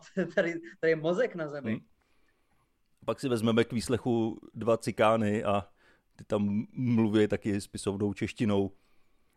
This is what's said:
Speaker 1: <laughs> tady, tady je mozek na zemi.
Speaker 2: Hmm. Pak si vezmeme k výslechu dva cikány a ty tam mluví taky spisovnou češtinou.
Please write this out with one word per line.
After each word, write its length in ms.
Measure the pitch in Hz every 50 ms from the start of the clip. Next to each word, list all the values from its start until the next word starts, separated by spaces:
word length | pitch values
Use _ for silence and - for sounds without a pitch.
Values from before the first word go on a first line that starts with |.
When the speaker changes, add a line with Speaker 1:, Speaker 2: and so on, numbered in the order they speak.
| - - -
Speaker 1:
<laughs> 200 | 190 175 165 -
tady, 180 | 208 175 170 170 165 - - - _
tady 120 | - 160
je 40 | 160
mozek 400 | 156 151 165 180 196 254 220 -
na 120 | 170 156
zemi. 240 | 147 143 147 131 110
Speaker 2:
Hmm. 100 | 110 - - _ _ _ _ _ _ _ _ _ _ _ _ _ _ _ _ _ _ _ _ _ _ _ -
Pak 140 | 113 113 -
si 100 | - 135
vezmeme 340 | 123 110 107 117 110 117 113
k 100 | - 135
výslechu 640 | 113 - - 127 107 - 131 117 117 110 113 - - - - -
dva 240 | 117 110 113 113
cikány 680 | - - 123 107 - 113 107 113 113 110 104 104 110 -
a 240 | 104 101 101 - - _ _ _ _ _ _ _ _ _
ty 80 | - -
tam 420 | - 110 104 104 101 101 104 - - -
mluví 540 | 139 127 123 120 110 113 104 104 110 107
taky 340 | 101 101 98 - 113 98 101
spisovnou 520 | - - - 104 - 104 98 98 104 104 98
češtinou. 580 | - 113 101 - - 123 107 104 98 98 95 - _ _ _ _ - _ _ _ _ _ _ _